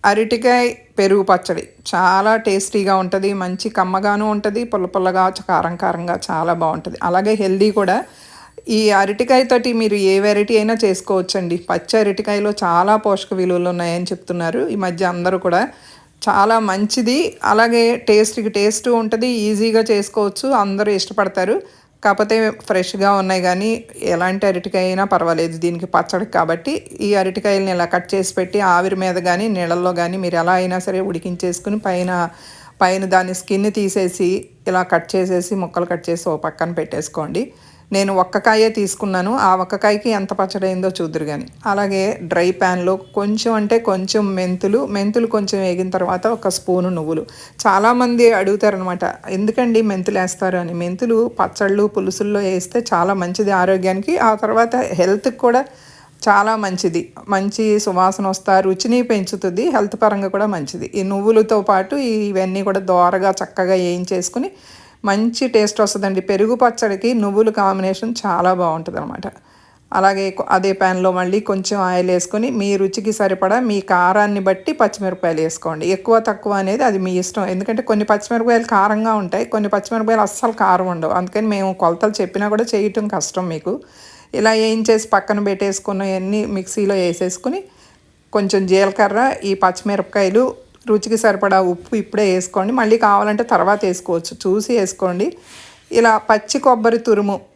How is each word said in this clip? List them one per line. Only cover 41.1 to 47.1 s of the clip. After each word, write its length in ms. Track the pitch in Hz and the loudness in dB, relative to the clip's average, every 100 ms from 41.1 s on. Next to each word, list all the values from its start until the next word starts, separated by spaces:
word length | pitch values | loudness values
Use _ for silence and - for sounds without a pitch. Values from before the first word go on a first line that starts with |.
| 160 156 | -4 -6
కానీ. 200 | 147 - - 220 | -8 -10 -10 -4
అలాగే 540 | 196 202 196 190 - | -2 0 0 -2 -2
డ్రై 300 | 170 175 180 | -2 0 2
ప్యాన్లో 440 | 180 185 180 180 190 | 2 0 0 0 -2
కొంచెం 580 | - - 202 214 233 | -4 -4 -2 0 0
అంటే 260 | 220 208 233 | 0 2 2
కొంచెం 560 | 226 190 190 214 202 185 | 2 -2 -2 -2 0 -2
మెంతులు, 500 | 185 180 196 220 277 | -2 -2 0 0 0
మెంతులు 420 | 202 202 214 226 | -2 -2 0 0
కొంచెం 340 | 220 196 196 | -2 -2 -2
వేగిన 280 | 190 180 190 | -2 -2 -2
తర్వాత 380 | 185 175 180 220 | -2 -2 -2 -2
ఒక 220 | 226 196 | -2 -2
స్పూను 400 | 180 - 180 180 | -4 -2 0 0
నువ్వులు. 360 | 175 156 | -2 -4